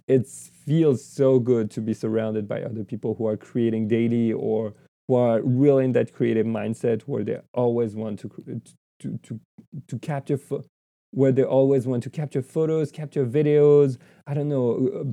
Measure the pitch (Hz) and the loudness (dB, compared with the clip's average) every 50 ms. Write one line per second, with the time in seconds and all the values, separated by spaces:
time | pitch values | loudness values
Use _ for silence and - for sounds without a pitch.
0 | _ - 131 131 - - - - - - _ _ _ - 147 165 160 151 131 113 | _ 2 2 2 2 0 -8 -16 -20 -20 _ _ _ -2 2 4 4 4 2 2
1 | - - - - 139 131 131 131 117 120 123 117 110 107 - - 110 110 110 - | -2 -8 -2 0 4 4 4 4 4 4 2 2 0 -2 -4 -6 -6 -4 -4 -4
2 | - 113 110 110 110 110 110 110 104 101 113 110 - - 110 113 104 - 117 107 | -4 -2 -2 -2 -2 -2 -4 -4 -6 -6 -6 -6 -6 -8 -8 -10 -10 -10 -10 -8
3 | - 120 107 92 117 110 107 104 - - - 127 117 113 110 110 113 104 117 113 | -6 -6 -4 -4 -4 -4 -4 -4 -8 -8 -4 -2 0 0 0 -2 0 0 0 0
4 | 117 117 117 117 117 113 107 - - 110 110 110 113 107 104 _ _ _ _ _ | 2 0 0 0 0 0 0 -2 -2 -2 -2 -2 -2 -6 -8 _ _ _ _ _
5 | _ - 131 123 123 120 113 113 - 131 123 123 139 147 139 135 131 131 123 123 | _ 0 2 2 4 4 2 2 0 0 2 4 4 4 4 4 2 2 0 0
6 | 117 117 - - 127 117 113 113 107 113 113 107 107 107 113 - - 123 113 110 | -2 -2 -2 -2 -2 0 0 0 0 0 -2 -4 -4 -6 -6 -4 -2 -2 -2 -2
7 | - - 139 113 104 110 113 123 - _ - 123 123 120 117 117 120 110 101 110 | -4 -6 -6 -6 -4 -6 -6 -8 -10 _ -4 -2 0 0 0 0 -2 -2 -4 -6
8 | 110 110 107 95 - 104 - - - - 127 120 - - _ _ _ _ _ _ | -8 -8 -8 -10 -12 -14 -14 -16 -14 -12 -12 -12 -12 -16 _ _ _ _ _ _
9 | - - - 120 - - - 107 - _ _ - - _ - 151 - - - 117 | -12 -10 -10 -10 -10 -12 -14 -14 -14 _ _ -20 -20 _ -18 -18 -12 -10 -12 -10
10 | - - 151 139 - - 147 131 - _ 139 - - - _ _ _ _ _ _ | -8 -6 -8 -6 -4 -4 -6 -6 -6 _ -10 -10 -10 -14 _ _ _ _ _ _
11 | _ _ - 131 135 135 120 131 131 - - 135 135 135 139 135 117 127 127 123 | _ _ -2 2 2 4 4 2 2 2 2 4 4 4 2 2 0 -2 -4 -4
12 | 120 135 - - 151 139 - 143 127 - - 160 160 156 160 160 156 147 - - | -6 -6 -8 -8 -8 -6 -6 -8 -8 -6 -4 -2 -2 0 0 -2 -2 -4 -6 -10
13 | 156 143 - 147 135 120 113 151 151 147 147 147 147 147 147 143 143 139 127 - | -12 -8 -4 -4 -4 -2 0 0 2 4 4 6 6 8 8 6 6 4 2 -4
14 | - _ _ _ _ - 143 147 143 147 147 135 123 120 117 - 131 127 - - | -10 _ _ _ _ -8 -6 -4 -4 -2 -2 0 0 0 0 0 0 -2 -2 -4
15 | 156 135 | -6 -8